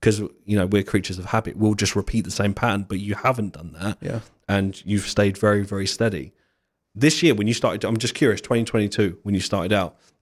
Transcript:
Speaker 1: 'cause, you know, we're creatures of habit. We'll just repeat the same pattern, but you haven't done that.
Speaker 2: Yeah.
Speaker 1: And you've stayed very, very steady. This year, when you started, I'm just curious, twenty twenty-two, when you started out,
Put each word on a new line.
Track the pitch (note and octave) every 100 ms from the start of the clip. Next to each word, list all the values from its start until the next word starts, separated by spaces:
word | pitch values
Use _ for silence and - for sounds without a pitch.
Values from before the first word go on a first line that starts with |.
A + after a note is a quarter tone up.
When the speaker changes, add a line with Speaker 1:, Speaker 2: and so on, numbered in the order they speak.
Speaker 1:
'cause, | A2+ G#2
you | G2+ - - G#2
know, | F#2
we're | G2+
creatures | F#2+ G2+ - F#2
of | F2+
habit. | A2+ - F2
We'll | G#2+
just | G2+ G2+ G#2
repeat | - A2+
the | F2
same | - G2+
pattern, | G2 A#2+ G2+ F#2+
but | G2
you | G2+ G#2
haven't | B2+ A#2+ G#2
done | - E2 D#2
that. | G2 -
Speaker 2:
Yeah. | - A2+ - _ -
Speaker 1:
And | G2 G2 F#2+ -
you've | G2+ -
stayed | - G2+ F#2+
very, | G#2+ G#2
very | G2 G2 F#2+
steady. | - A#2 F2+ C2 _ _ _ _ _ _
This | G2+ C#3+ -
year, | E3+
when | G#2+ G#2
you |
started, | A#2 A#2 G2
I'm | G2 A2+
just | A#2
curious, | - C3+ G2
twenty | - A#2+
twenty-two, | A2+ A2+ G#2 - G2+ E2
when | G2+
you | G2
started | - G2 F2+
out, | G#2 F2 - _ _